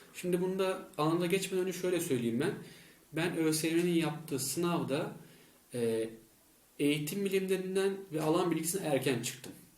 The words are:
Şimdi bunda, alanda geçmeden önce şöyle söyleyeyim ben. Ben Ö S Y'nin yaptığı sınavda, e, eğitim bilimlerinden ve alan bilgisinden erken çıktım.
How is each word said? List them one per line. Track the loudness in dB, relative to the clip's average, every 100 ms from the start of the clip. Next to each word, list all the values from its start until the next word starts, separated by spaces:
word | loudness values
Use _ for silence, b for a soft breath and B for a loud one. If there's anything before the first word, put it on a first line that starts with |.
| B
Şimdi | -8 0 0
bunda, | 0 0 0 -2 -6 0
alanda | 2 2 2
geçmeden | 0 0 -2
önce | -2 -2
şöyle | 0 0
söyleyeyim | 0 0 2 0
ben. | 0 -2 B B B B B
Ben | -2 -2 2
Ö | 2
S | 2 2
Y'nin | 2 4
yaptığı | 2 2 -2 -4 -4
sınavda, | -2 0 0 0 0 -2 -2 -8 B B B B _
e, | -2 0 0 -2 -8 -20 _ _ _ _ 0
eğitim | 2 2 -2 -2 0
bilimlerinden | 0 0 0 0 0 0 -2 -4
ve | -2
alan | 2 4 2
bilgisinden | 0 0 -2 0
erken | 2 2 0
çıktım. | -2 -8 -12 -16 -20